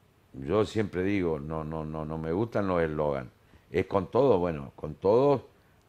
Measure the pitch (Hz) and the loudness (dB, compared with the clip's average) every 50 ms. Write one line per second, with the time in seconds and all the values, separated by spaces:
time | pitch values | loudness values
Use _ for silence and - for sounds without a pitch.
0 | _ _ _ _ _ _ - 65 65 69 90 107 107 95 - 110 110 90 - 87 | _ _ _ _ _ _ -14 -10 -4 0 0 0 0 0 0 -2 -2 -2 -2 -2
1 | 92 98 101 101 90 85 78 73 71 78 80 80 78 76 80 80 78 76 78 78 | 0 0 0 0 0 0 -2 -2 -4 -6 -6 -6 -6 -6 -6 -6 -6 -6 -6 -6
2 | 78 76 80 80 80 80 82 92 117 117 - 117 101 95 90 85 82 78 76 76 | -6 -6 -6 -6 -4 -2 -2 -2 -2 -2 -2 -2 0 0 2 2 2 0 0 0
3 | 76 76 69 67 64 60 - _ _ _ - - _ _ - 87 95 - 95 98 | 0 0 0 -2 -4 -8 -14 _ _ _ -20 -20 _ _ -2 -2 0 2 0 0
4 | 92 - - 117 139 139 110 90 87 90 80 73 69 64 - - - 78 73 - | 0 2 2 4 4 6 4 4 2 0 -2 -4 -8 -12 -12 -10 -10 -10 -8 -2
5 | - 95 107 123 135 143 139 127 - - _ _ _ _ _ _ _ | 2 4 4 6 6 4 4 2 0 -6 _ _ _ _ _ _ _